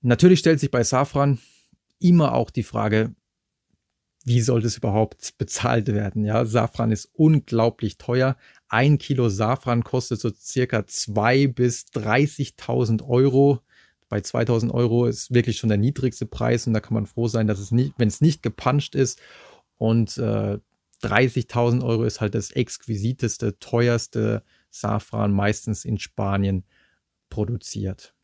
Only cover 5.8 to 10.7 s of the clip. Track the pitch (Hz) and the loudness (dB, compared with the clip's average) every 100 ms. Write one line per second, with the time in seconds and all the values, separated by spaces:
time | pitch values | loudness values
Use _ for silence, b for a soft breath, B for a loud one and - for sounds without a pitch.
5.8 | 104 104 101 110 104 110 120 113 113 - | 0 -2 -2 -2 -2 0 0 0 -2 -2
6.8 | 113 104 - _ 156 156 - 113 117 - | -2 -2 -4 _ 4 4 2 2 2 0
7.8 | 107 - - 123 131 127 b b _ 110 | -6 -8 -4 0 0 -2 b b _ 2
8.8 | 135 147 - 131 120 98 110 135 - 120 | 4 2 0 0 0 0 -2 -2 -2 -2
9.8 | 117 127 - 110 117 - - - 123 | 0 -4 -2 -4 -4 -6 -8 -4 -2